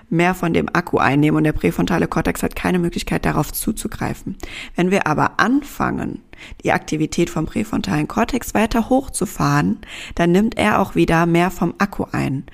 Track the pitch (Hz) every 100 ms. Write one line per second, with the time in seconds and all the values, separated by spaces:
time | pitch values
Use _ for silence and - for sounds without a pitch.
0 | - 165 175 185 175 165 73 - - -
1 | - 143 151 156 156 151 170 165 165 170
2 | 170 - - - - - 180 180 170 196
3 | - 160 160 151 151 - - 220 - -
4 | - - - 196 - - - - 185 -
5 | - 143 - - 196 277 285 - 127 -
6 | - - - - - - - - - 156
7 | 151 - 170 - 160 117 208 - 190 151
8 | 151 - 220 247 - 202 220 240 220 254
9 | 269 - - - 143 143 170 220 - -
10 | - - 170 175 220 - 208 214 190 -
11 | 170 165 170 170 180 185 175 - 196 -
12 | - - 139 135 -